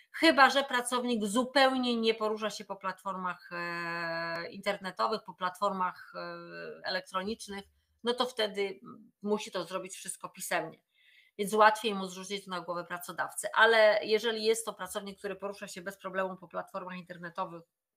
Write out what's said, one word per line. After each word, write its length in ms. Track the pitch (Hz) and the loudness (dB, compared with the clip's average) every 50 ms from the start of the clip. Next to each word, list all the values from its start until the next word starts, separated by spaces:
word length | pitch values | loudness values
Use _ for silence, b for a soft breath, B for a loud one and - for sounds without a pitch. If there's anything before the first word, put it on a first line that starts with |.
| B B | B B
chyba 380 | B - 302 330 262 277 269 262 | B 4 6 8 8 10 8 8
że 140 | 262 277 269 | 6 4 0
pracownik 640 | 277 254 240 240 - 254 240 226 247 240 214 208 | 2 0 -2 0 0 -2 0 2 2 0 0 0
zupełnie 720 | 202 196 254 240 254 - 277 262 262 262 254 247 247 233 | 0 2 2 2 4 6 6 6 6 6 2 2 2 2
nie 160 | 233 226 226 220 | 2 2 2 2
porusza 360 | 220 214 214 220 214 214 208 | 2 0 -2 -2 -2 -4 -4
się 160 | - - 202 | -6 -6 -10
po 100 | - 190 | -10 -10
platformach, 760 | 196 - 190 185 - - 196 190 185 185 180 175 - - - | -6 -6 -8 -6 -6 -6 -6 -6 -4 -4 -6 -6 -8 -10 -10
e, 960 | 175 175 175 175 170 170 170 170 170 170 170 165 165 165 170 165 165 170 170 - | -8 -6 -6 -4 -4 -4 -4 -4 -4 -4 -4 -4 -4 -4 -4 -4 -4 -6 -6 -8
internetowych, 760 | - 196 - 202 202 202 190 185 - - 226 220 220 208 - | -10 -6 -4 -4 -4 -2 -4 -8 -4 -2 -2 -2 -2 -4 -6
po 100 | 185 170 | -10 -10
platformach, 800 | - 185 180 180 - 202 202 190 190 180 180 - - - - 175 | -6 -6 -4 -2 0 -2 0 0 0 -2 -2 -4 -8 -16 -14 -12
e, 720 | 175 175 175 170 170 170 170 170 170 170 160 151 - - | -10 -10 -10 -10 -12 -14 -14 -14 -12 -12 -12 -12 -10 -6
elektronicznych, 760 | - 185 185 185 - 190 185 185 208 226 - - 202 202 202 - _ _ _ _ _ _ _ - | -4 -4 -4 -4 -4 -6 -4 -4 -4 -6 -8 -10 -10 -10 -12 -12 _ _ _ _ _ _ _ -2
no 100 | 240 240 | -2 0
to 120 | 247 240 | 2 0
wtedy 540 | 247 - - 214 202 190 202 196 190 - - - - - - - - _ _ | 0 0 -2 -2 -2 0 -2 -2 -2 -4 -10 -16 -20 -20 -20 -20 -20 _ _
musi 300 | 196 208 208 202 - - | -2 -2 -2 -2 -2 -4
to 120 | - 185 165 | -6 -6 -6
zrobić 320 | 170 185 185 180 185 - | -4 -6 -8 -8 -8 -12
wszystko 340 | - - 180 - - - 175 | -12 -12 -14 -14 -12 -12 -14
pisemnie. 500 | - 185 - - 185 165 156 160 156 - _ b b b b b b b b b b | -12 -10 -6 -2 -2 -2 -2 -4 -10 -16 _ b b b b b b b b b b
Więc 160 | - 208 185 214 | -6 -4 2 6
łatwiej 420 | 214 214 214 214 - - 220 202 | 8 8 8 8 4 0 -2 -2
mu 120 | 190 190 | -2 -4
zrzucić 380 | 180 175 185 185 196 202 190 - | -6 -8 -10 -8 -8 -8 -8 -6
to 60 | 190 | -6
na 100 | 185 175 | -8 -8
głowę 220 | 170 175 170 175 170 | -6 -6 -6 -6 -6
pracodawcy. 640 | - 175 175 - - 170 - 139 - - - - - - | -8 -8 -10 -10 -8 -6 -6 -6 -4 -4 -6 -6 0 4
Ale 460 | - 220 226 226 220 214 214 202 - - | 6 8 8 8 10 8 8 8 4 2
jeżeli 400 | 208 220 208 226 233 220 220 214 | 2 2 2 2 0 -2 0 2
jest 220 | 220 226 226 - | 2 2 2 0
to 80 | 214 190 | -8 -8
pracownik, 460 | - 185 - - 208 196 202 190 - | -8 -8 -8 -8 -8 -8 -8 -12 -8
który 160 | - 196 190 | -8 -8 -6
porusza 320 | 190 202 202 202 - 202 | -6 -8 -10 -8 -10 -12
się 140 | 185 - 185 | -12 -12 -10
bez 160 | 175 196 190 | -10 -12 -10
problemu 400 | - - 190 185 190 190 190 185 | -10 -10 -6 -4 -2 -2 -2 -4
po 100 | - 175 | -10 -14
platformach 500 | 165 - 180 - - - 190 180 180 180 | -10 -8 -8 -8 -8 -8 -10 -8 -8 -10
internetowych, 680 | 180 170 - 180 170 175 170 - 190 185 165 170 170 165 _ _ _ _ _ _ | -12 -12 -12 -14 -12 -12 -10 -8 -8 -8 -8 -8 -14 -18 _ _ _ _ _ _